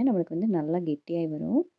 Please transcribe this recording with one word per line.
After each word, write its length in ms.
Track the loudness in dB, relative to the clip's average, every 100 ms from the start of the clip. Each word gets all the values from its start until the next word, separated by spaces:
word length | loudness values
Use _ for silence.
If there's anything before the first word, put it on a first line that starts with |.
நம்மளுக்கு 320 | 2 2 0 -2
வந்து 140 | 0
நல்லா 300 | 0 0 0
கெட்டியாய் 480 | 0 -4 -4 -2 -2
வரும். 320 | -4 0 0 0